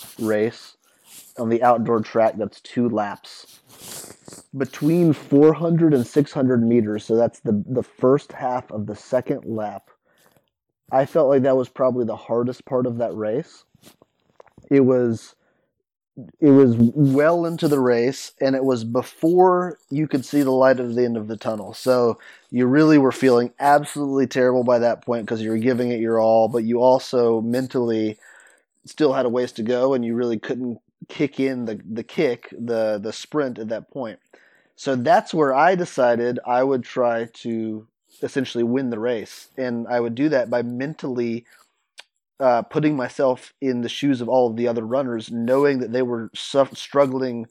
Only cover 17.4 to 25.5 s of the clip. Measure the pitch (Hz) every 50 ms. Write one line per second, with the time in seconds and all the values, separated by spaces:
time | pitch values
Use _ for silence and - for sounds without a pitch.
17.4 | 170 165 170 156 170 147 147 135 127 123 120 117 120 135 131 - - - _ -
18.4 | 135 135 135 131 135 135 127 113 113 113 120 127 120 - - - 165 165 180 180
19.4 | 185 185 180 180 180 175 147 _ _ - 135 151 156 139 147 131 117 - 143 147
20.4 | 139 131 131 131 131 131 127 127 123 120 113 123 123 120 117 110 107 107 113 104
21.4 | - 117 110 104 98 - - - - 127 127 123 120 117 107 - - - - -
22.4 | _ - 120 123 123 123 135 151 156 156 156 143 135 127 120 - 131 131 120 120
23.4 | 120 120 _ - 139 143 147 147 147 - - 143 143 139 135 135 131 123 - 131
24.4 | 123 127 127 127 120 127 123 117 117 117 110 - - 127 120 117 104 - 117 110
25.4 | 110 110